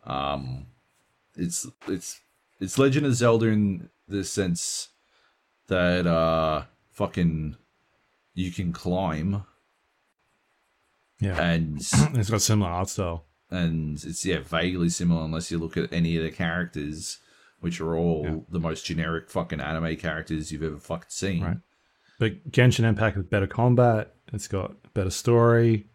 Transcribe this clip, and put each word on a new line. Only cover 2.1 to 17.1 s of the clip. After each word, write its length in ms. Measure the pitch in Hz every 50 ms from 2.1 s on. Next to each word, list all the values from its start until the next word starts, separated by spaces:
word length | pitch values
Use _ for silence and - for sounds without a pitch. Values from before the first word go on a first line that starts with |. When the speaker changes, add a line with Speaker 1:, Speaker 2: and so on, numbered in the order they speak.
| - - _ _ _ _ _ _ _ _
Speaker 1:
it's 180 | 98 95 - -
Legend 280 | 135 139 131 147 147
of 80 | 139 127
Zelda 320 | 120 120 120 117 113 113
in 420 | 113 110 107 104 101 98 87 85 - _ _ _ -
the 160 | 95 101 95
sense 640 | - - - 95 92 87 85 - - - - - - _ _ _ _ _ _ _ _ _ _ _ _ _ _ _ _
that, 380 | 95 90 90 90 87 90 90
uh, 580 | 87 85 82 82 82 80 80 80 78 78 73 69 - _ _ _ _ _
fucking 640 | - 104 92 - - 87 85 80 80 78 78 - - _ _ _ _ _ _ _ _ _ _ _ _ _ _ _
you 160 | 87 92 92
can 220 | 85 - 98 87 85
climb. 720 | - - 92 90 90 98 87 78 78 78 95 101 101 95 _ _ _ _ _ _ _ _ _ _ _ _ _ _ _ _ _ _ _ _ _ _ _ _ _ _ _ _ _ _ _ _ _ _ _
Speaker 2:
Yeah. 200 | 104 98 92 80
Speaker 1:
And 360 | 80 87 85 82 82 78 76
Speaker 2:
<clears throat> 160 | 73 - - - - 143 151 131 127
It's 120 | 107 95
got 120 | 110 104 -
similar 280 | - 110 107 101 87
art 180 | 85 87 92 -
style. 340 | - - 98 87 85 85 - _ _ _ _ _
Speaker 1:
And 520 | - 90 87 85 80 80 78 76 73 73 -
it's, 200 | 71 85 - -
yeah, 140 | 95 87 76
vaguely 480 | 69 - - 80 85 90 90 90 85 85
similar 360 | 85 - 90 87 85 82 80
unless 260 | 78 80 80 82 -
you 80 | 85 85
look 180 | 82 80 -
at 160 | 87 82 - -
any 240 | 85 85 82 85
of 60 | 82 80
the 60 | 80
characters, 880 | 78 - 92 85 82 90 87 85 - 78 73 73 78 78 90 -